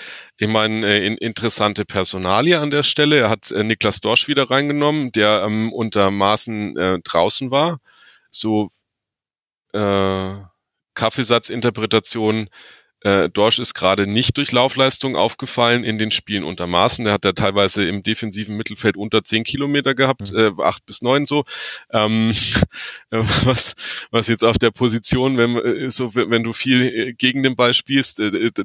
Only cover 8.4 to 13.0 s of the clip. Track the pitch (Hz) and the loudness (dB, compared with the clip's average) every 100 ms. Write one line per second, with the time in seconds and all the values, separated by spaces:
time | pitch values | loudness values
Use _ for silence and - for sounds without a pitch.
8.4 | 110 107 104 _ _ _ _ _ _ _ | 0 0 -2 _ _ _ _ _ _ _
9.4 | _ _ _ 101 101 98 95 95 95 98 | _ _ _ -2 0 2 0 -2 -6 -10
10.4 | 95 _ _ _ _ - 113 - 123 120 | -16 _ _ _ _ -2 -2 0 2 2
11.4 | - 117 117 110 107 113 - 120 107 110 | 2 -2 -2 -2 0 0 2 0 0 0
12.4 | 101 - - - _ _ | -4 -14 -20 -20 _ _